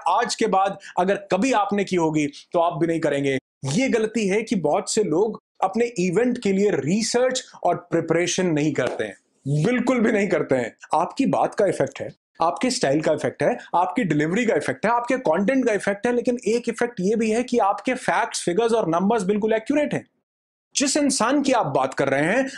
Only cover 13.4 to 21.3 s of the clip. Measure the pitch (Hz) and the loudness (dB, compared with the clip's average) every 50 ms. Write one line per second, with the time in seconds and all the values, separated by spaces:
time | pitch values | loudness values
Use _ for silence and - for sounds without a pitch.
13.4 | 147 156 156 - - - - 170 180 185 - - 240 160 151 147 151 160 185 233 | 0 0 0 -2 -6 -2 0 0 0 0 0 -2 0 0 2 0 0 0 0 0
14.4 | 247 214 190 151 - - 127 - - 214 240 240 233 - 262 262 262 156 156 185 | 0 2 2 0 0 -2 -4 -2 0 0 0 0 0 0 -2 0 2 2 2 2
15.4 | 202 208 269 269 240 226 208 190 - 202 202 202 - 247 240 240 226 247 240 240 | 2 2 2 2 2 2 0 0 0 -2 -2 -2 0 0 0 0 0 -2 -2 -2
16.4 | - 202 226 240 240 233 220 - 240 240 240 - 180 202 233 214 233 220 214 240 | -2 -2 -2 -2 -2 -2 -2 -2 -2 -2 -2 -2 0 0 0 2 0 0 0 0
17.4 | 247 247 247 233 202 196 202 - - 262 247 254 - - 165 190 233 233 - - | 0 0 0 2 2 2 0 -2 -2 -4 -4 -4 -2 -2 0 0 0 -2 -4 -6
18.4 | - 175 175 202 233 226 226 220 196 165 160 175 190 202 240 226 185 180 208 208 | -4 -2 0 0 2 2 2 0 0 2 0 2 2 2 2 0 0 0 -2 0
19.4 | 214 220 220 220 220 - 285 302 294 - - 139 - _ _ _ _ _ _ _ | 0 0 0 0 0 0 0 0 0 0 -2 -6 -6 _ _ _ _ _ _ _
20.4 | _ _ _ _ _ _ - - 277 262 - 311 285 262 - - 214 240 | _ _ _ _ _ _ -4 -2 0 0 2 2 2 2 2 2 0 2